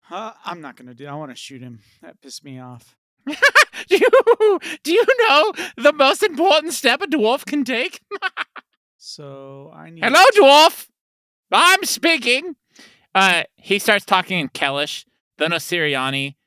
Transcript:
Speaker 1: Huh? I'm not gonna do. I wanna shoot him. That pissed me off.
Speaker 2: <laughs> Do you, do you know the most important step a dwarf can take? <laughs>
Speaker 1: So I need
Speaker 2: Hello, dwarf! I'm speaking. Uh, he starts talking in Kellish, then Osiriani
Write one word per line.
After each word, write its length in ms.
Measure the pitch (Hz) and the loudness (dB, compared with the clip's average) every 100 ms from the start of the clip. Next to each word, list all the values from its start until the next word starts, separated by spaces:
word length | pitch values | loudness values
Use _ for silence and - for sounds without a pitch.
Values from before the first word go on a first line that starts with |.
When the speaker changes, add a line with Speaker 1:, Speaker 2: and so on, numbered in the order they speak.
Speaker 1:
Huh? 320 | _ 175 220 - | _ -14 -14 -14
I'm 160 | - 175 | -16 -14
not 160 | 147 - | -16 -20
gonna 180 | 123 | -20
do. 120 | 120 143 | -20 -16
I 80 | |
wanna 200 | 143 151 | -14 -14
shoot 280 | 123 - 135 | -16 -18 -18
him. 180 | 123 117 104 _ | -20 -20 _ _
That 180 | - - | -20 -20
pissed 240 | 139 - | -20 -20
me 140 | 143 131 | -18 -20
off. 380 | 127 123 _ _ _ _ - | -18 -20 _ _ _ _ -14
Speaker 2:
<laughs> 640 | 294 539 - 605 - - | -2 2 2 2 -2 0
Do 80 | 381 | 2
you, 600 | 494 523 - 480 427 381 - - | 4 4 4 2 2 0 -4 -12
do 100 | - | -2
you 120 | 359 440 508 453 | 0 0 0 2
know 240 | 285 415 - 359 - | 2 2 -4 -12 0
the 160 | 240 | 0
most 300 | 302 269 - | 2 0 2
important 500 | 415 277 349 302 311 | -2 0 2 2 0
step 260 | 254 269 254 | -4 -2 -2
a 40 | 381 | -2
dwarf 380 | 294 214 269 | -2 0 -2
can 200 | - 294 | -4 -6
take? 360 | 247 240 339 - _ | -4 -4 -6 -10 _
<laughs> 40 | 403 - - - - _ _ _ _ | -10 -10 -8 -14 -14 _ _ _ _
Speaker 1:
So 720 | - - 147 135 135 139 143 | -20 -20 -18 -18 -18 -20 -20
I 160 | 165 156 | -20 -20
need 120 | 165 | -6
Speaker 2:
Hello, 200 | 233 294 381 415 | 0 6 6 8
dwarf! 500 | 277 285 330 - - _ _ _ _ _ _ | 8 8 6 2 -20 _ _ _ _ _ _
I'm 320 | 196 339 381 | 2 4 2
speaking. 720 | 381 - 330 330 240 254 349 294 _ _ - _ _ | 0 -2 0 0 0 -4 -4 -16 _ _ -20 _ _
Uh, 280 | 190 190 175 - _ | 0 2 0 -4 _
he 220 | - 202 | -4 -4
starts 280 | 214 208 - | 0 0 2
talking 320 | 190 175 185 | -2 0 -6
in 80 | 139 | -6
Kellish, 560 | - 143 139 147 - - _ _ _ | -4 -4 -4 -6 -10 -16 _ _ _
then 140 | 156 | -4
Osiriani 880 | 170 - 175 156 135 131 139 139 139 | -4 -6 -4 -2 -2 -4 -6 -8 -12